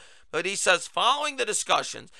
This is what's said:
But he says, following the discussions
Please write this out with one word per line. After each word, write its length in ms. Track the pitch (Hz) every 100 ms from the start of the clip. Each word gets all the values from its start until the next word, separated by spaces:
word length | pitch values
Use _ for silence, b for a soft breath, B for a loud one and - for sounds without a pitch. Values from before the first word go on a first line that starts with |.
| b b b
But 140 | 156 175
he 80 |
says, 320 | 196 202 175 -
following 500 | 170 214 285 302 269
the 80 |
discussions 680 | 220 - - 156 131 113 113